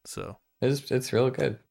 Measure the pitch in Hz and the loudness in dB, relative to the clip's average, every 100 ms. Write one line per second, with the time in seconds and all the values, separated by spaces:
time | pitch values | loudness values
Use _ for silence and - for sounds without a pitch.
0 | - - 87 95 _ - 127 139 - 127 | -16 -12 -12 -14 _ -2 0 0 0 -2
1 | - 110 127 127 139 110 _ | 2 2 2 2 -2 -2 _